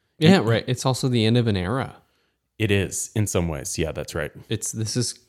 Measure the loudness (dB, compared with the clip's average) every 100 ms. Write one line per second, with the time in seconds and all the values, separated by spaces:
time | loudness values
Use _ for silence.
0 | _ 2 6 6 4 0 0 -2 0 0
1 | 0 2 4 4 2 0 -2 -4 -6 -12
2 | _ _ _ _ _ -2 2 2 0 -4
3 | -4 -2 0 0 -2 -4 -6 -4 -4 -6
4 | -8 -6 -8 -10 -8 -8 -6 -6 -4 -4
5 | -4 -8